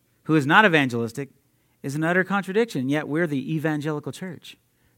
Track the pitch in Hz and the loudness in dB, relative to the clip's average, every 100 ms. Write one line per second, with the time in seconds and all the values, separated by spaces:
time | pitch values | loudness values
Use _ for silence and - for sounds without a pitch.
0 | _ _ - 156 135 185 214 160 135 120 | _ _ 0 2 4 6 6 4 2 0
1 | 117 127 139 _ _ _ _ _ 143 143 | -4 -6 -12 _ _ _ _ _ -8 -4
2 | 160 180 180 196 196 190 233 156 127 147 | 0 0 2 -2 -2 0 0 -2 -2 -2
3 | 143 147 175 143 135 160 156 151 147 151 | -2 -2 -2 -2 -4 -2 -2 -2 -4 -6
4 | 143 - 185 160 - - _ _ _ | -8 -10 -12 -14 -18 -20 _ _ _